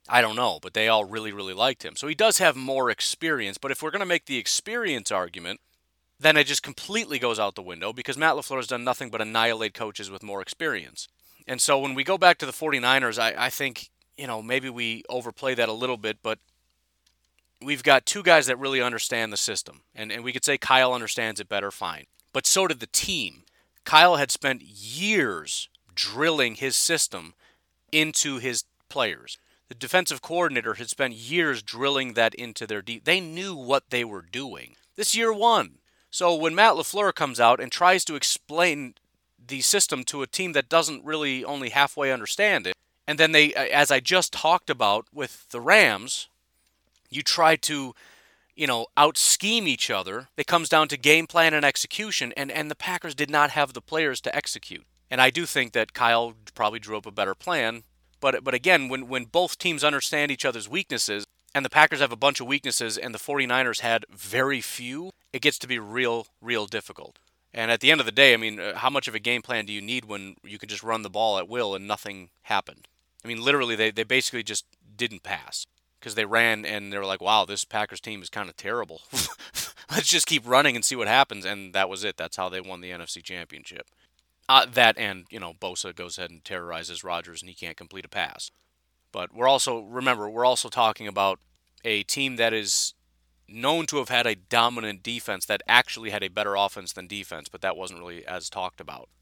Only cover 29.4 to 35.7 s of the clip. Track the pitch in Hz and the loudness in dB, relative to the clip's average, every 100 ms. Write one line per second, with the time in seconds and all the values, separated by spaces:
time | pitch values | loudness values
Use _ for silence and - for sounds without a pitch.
29.4 | _ _ _ 117 131 185 175 139 - 170 | _ _ _ -14 0 0 0 -6 -4 0
30.4 | 165 127 113 101 120 - 131 110 113 170 | 0 0 -2 -6 -6 -4 -4 -4 -4 0
31.4 | 156 120 104 117 139 139 127 117 113 - | 0 -2 -6 -4 -2 0 -2 2 2 2
32.4 | 120 - 110 104 98 117 - 185 165 165 | -12 -10 -8 -8 -8 -6 0 0 0 -10
33.4 | 196 160 123 135 - 123 117 98 85 123 | -10 -8 0 0 0 -4 -4 -8 -10 -10
34.4 | 135 82 62 _ _ - 208 220 226 208 | -10 -12 -18 _ _ -6 -2 0 0 4
35.4 | 233 220 95 | 4 4 2